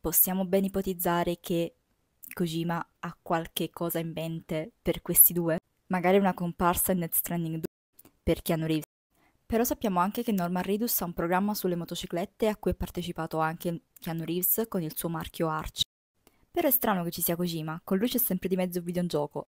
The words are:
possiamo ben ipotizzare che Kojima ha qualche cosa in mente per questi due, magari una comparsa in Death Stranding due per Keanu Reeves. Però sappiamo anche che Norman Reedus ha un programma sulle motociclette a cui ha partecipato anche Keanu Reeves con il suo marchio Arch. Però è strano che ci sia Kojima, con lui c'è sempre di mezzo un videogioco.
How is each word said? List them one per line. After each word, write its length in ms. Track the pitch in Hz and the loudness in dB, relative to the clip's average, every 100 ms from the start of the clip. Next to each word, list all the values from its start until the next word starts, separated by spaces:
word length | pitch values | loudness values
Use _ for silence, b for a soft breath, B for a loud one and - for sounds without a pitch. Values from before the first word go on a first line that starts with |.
possiamo 440 | 165 - - 185 | 2 2 4 2
ben 200 | 185 190 | 2 2
ipotizzare 720 | 196 196 190 175 175 170 175 175 | 2 0 -2 -2 0 2 2 -2
che 380 | - 170 170 _ _ _ _ _ - | -2 0 0 _ _ _ _ _ -18
Kojima 640 | - 175 160 170 170 - _ | -4 -2 0 -2 -2 -6 _
ha 200 | 175 - | -12 -12
qualche 480 | - 170 170 - 165 | -2 -2 -2 -6 -6
cosa 300 | - 170 170 | -4 -4 -2
in 100 | 165 | -4
mente 640 | 160 160 165 - 160 165 _ | -4 -6 -6 -4 -6 -6 _
per 200 | - - | -2 -2
questi 300 | - 175 - | 0 4 4
due, 260 | 175 165 165 _ _ _ | 4 0 0 _ _ _
magari 320 | 185 180 196 | 0 6 6
una 160 | 196 | 4
comparsa 560 | 180 175 - 175 180 - | 0 -4 0 2 2 2
in 80 | 185 | 2
Death 160 | 165 | 2
Stranding 400 | - - 170 165 | -2 -2 -2 -2
due 560 | 165 160 _ _ _ - _ | -4 -8 _ _ _ -20 _
per 220 | - 165 | 0 0
Keanu 240 | - 165 160 | 2 0 2
Reeves. 200 | 160 151 _ _ b b b _ | 0 -2 _ _ b b b _
Però 160 | 226 | 2
sappiamo 380 | 247 294 226 180 | 2 2 0 2
anche 240 | 180 208 | 0 0
che 80 | 240 | 0
Norman 320 | 202 175 180 | 0 0 -2
Reedus 360 | 180 202 233 - | 0 0 0 0
ha 40 | |
un 80 | 175 | -2
programma 420 | 170 170 180 202 | -2 2 2 2
sulle 220 | 208 185 175 | 0 0 -2
motociclette 720 | 165 175 - 170 196 _ 220 | -4 -8 -6 -4 -6 _ 0
a 80 | 208 | 2
cui 160 | - | -2
ha 20 | |
partecipato 640 | 180 180 - 175 175 160 160 | -2 -4 -6 -6 -6 -4 0
anche 460 | 160 165 175 170 _ - | 0 0 -4 -4 _ -14
Keanu 240 | - 165 | -6 -6
Reeves 400 | 160 175 180 - 226 | -2 -2 0 0 0
con 140 | 196 | -2
il 140 | 160 - | -4 -4
suo 120 | 170 | -6
marchio 400 | 165 165 - 165 | -6 -8 -2 -2
Arch. 340 | 156 156 - - _ _ _ _ b b | -2 -6 -6 -6 _ _ _ _ b b
Però 140 | - 339 | 0 2
è 20 | |
strano 320 | 262 233 190 | 2 2 0
che 80 | 170 | 0
ci 120 | - | -4
sia 120 | 170 | -2
Kojima, 460 | 170 180 165 156 160 | 0 0 -2 -6 -8
con 140 | - 196 | -2 0
lui 120 | 240 | 2
c'è 100 | 247 | 0
sempre 280 | - 185 190 | 0 0 0
di 100 | 185 | 0
mezzo 220 | 180 180 | 0 -2
un 60 | |
videogioco. 640 | 170 175 175 160 147 147 - | -4 -2 0 0 -2 -6 -10